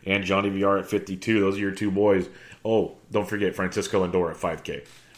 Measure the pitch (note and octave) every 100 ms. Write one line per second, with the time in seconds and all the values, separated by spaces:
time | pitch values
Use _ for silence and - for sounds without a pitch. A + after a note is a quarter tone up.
0 | F#2+ G2 F#2+ G2 G2+ G2 G2 G2 F#2 G2+
1 | G2 F#2 - A2 G2 G2 G2+ F#2+ G#2 F#2+
2 | G#2 G2 F2+ - - - A2 A2 E2+ -
3 | - G#2 G2+ G#2 F#2+ F#2+ F#2 G#2 G2 G2+
4 | F2+ F#2 E2+ D#2 F2+ D#2+ - C2+ - -
5 | -